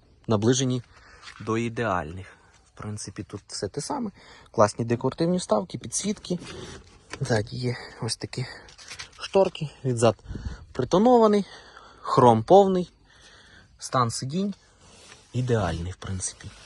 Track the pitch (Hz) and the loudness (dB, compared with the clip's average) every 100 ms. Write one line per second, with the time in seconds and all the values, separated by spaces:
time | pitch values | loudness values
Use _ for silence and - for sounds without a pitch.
0 | _ _ - 107 113 131 131 127 - - | _ _ -2 0 2 2 0 -4 -6 -18
1 | - - - - 110 113 117 113 117 90 | -20 -20 -20 -12 -4 -4 -4 -4 -2 -2
2 | 78 95 95 - _ _ _ - 107 104 | -4 -10 -16 -20 _ _ _ -14 -12 -10
3 | - 101 - 104 - - 101 - - 294 | -12 -14 -12 -14 -14 -10 -8 -8 -6 -6
4 | 220 - - - - - 104 - 117 120 | -8 -10 -20 -20 -4 2 2 2 -2 -2
5 | 131 - 165 180 - 214 185 123 - - | -2 -2 0 -2 0 -2 -2 -10 -10 -6
6 | 202 208 - 175 - - - - - - | -4 -6 -6 -8 -8 -16 -16 -18 -20 -20
7 | - - 135 110 104 123 123 120 - - | -16 -8 -2 -2 -2 -6 -6 -6 -10 -10
8 | 117 - 104 - 127 - - - - - | -8 -8 -8 -8 -10 -12 -20 -20 -20 -18
9 | - - - 196 190 - 151 - 131 120 | -18 -14 -2 2 2 0 -10 -6 -4 2
10 | 117 - - - - - - - 127 175 | 2 2 -4 -10 -10 -12 -10 -6 0 4
11 | 233 247 220 208 190 - - - - - | 6 6 6 4 0 -8 -20 -20 -20 -14
12 | - - 123 113 110 190 196 185 175 _ | -2 6 6 6 8 8 8 4 -2 _
13 | _ _ - - - - - - - 131 | _ _ -20 -20 -20 -20 -20 -18 -4 0
14 | 117 - 131 170 202 190 _ _ - - | 0 -2 -4 -2 -4 -6 _ _ -20 -20
15 | - - - 123 127 117 90 82 90 92 | -20 -20 -8 -4 0 0 0 -4 -6 -10
16 | - 95 - - - - | -8 -6 -8 -10 -16 -18